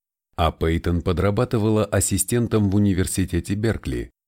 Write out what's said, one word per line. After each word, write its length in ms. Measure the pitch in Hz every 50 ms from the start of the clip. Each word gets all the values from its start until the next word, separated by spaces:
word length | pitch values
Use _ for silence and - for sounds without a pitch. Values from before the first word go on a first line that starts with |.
| _ _ _ _ _ _ _
а 160 | - 80 80
Пейтон 520 | - - 90 82 82 85 - 90 87 85 82
подрабатывала 840 | 92 90 80 87 101 101 107 123 123 - 113 101 110 110 107 104
ассистентом 840 | - - 98 - - 98 92 - - 117 120 117 104 - 110 104 98
в 40 | 92
университете 800 | 104 104 101 92 85 92 - - - 92 - - 85 82 - 101
Беркли, 560 | 104 107 113 - - - 71 64 60 57 - - _ _